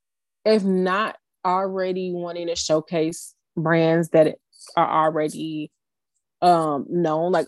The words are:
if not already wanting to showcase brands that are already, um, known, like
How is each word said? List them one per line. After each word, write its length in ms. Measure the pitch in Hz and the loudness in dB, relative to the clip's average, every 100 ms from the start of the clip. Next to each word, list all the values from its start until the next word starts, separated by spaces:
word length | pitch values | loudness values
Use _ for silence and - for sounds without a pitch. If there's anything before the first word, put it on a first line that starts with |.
| _ _ _ _ | _ _ _ _
if 200 | 214 220 | 0 2
not 520 | 190 185 185 190 220 - _ _ | 2 0 0 0 -4 -8 _ _
already 680 | 185 185 196 190 185 185 185 | -2 -2 -2 -4 -4 -4 -6
wanting 360 | 175 175 175 170 | -6 -8 -8 -6
to 80 | 170 | -6
showcase 800 | - 156 - 170 160 170 - - _ - | -2 -2 0 -2 -2 -6 -14 -20 _ -4
brands 520 | 160 165 160 165 165 | 0 2 4 2 2
that 260 | 160 156 - _ _ - - | 4 4 0 _ _ -6 -2
are 300 | 165 156 156 | 0 2 2
already, 640 | 156 151 151 156 156 151 _ _ _ _ _ _ _ | 0 -4 -6 -10 -8 -10 _ _ _ _ _ _ _
um, 440 | 180 170 160 143 - | 4 4 2 -2 -2
known, 420 | 175 165 156 170 | -2 0 0 0
like 140 | 175 | 0